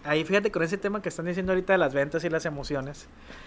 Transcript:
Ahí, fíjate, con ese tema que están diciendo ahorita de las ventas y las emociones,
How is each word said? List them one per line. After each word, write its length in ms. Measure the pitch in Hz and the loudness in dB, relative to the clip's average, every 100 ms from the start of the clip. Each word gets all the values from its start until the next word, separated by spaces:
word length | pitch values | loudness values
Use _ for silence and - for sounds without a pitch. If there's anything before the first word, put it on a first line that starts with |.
Ahí, 200 | 143 156 | 0 0
fíjate, 260 | 160 202 208 | 4 2 2
con 100 | 175 | 0
ese 160 | 165 196 | 0 0
tema 240 | 202 208 | -2 -2
que 60 | - | -4
están 180 | - 170 | -4 -2
diciendo 240 | 175 185 | -2 2
ahorita 200 | 185 185 | 0 4
de 60 | 190 | 4
las 140 | 151 | 4
ventas 300 | 139 143 156 | 2 0 0
y 60 | 165 | 0
las 160 | 160 165 | 0 -2
emociones, 640 | 143 131 143 135 143 - - - - | -6 -4 -4 -4 -12 -18 -20 -18 -18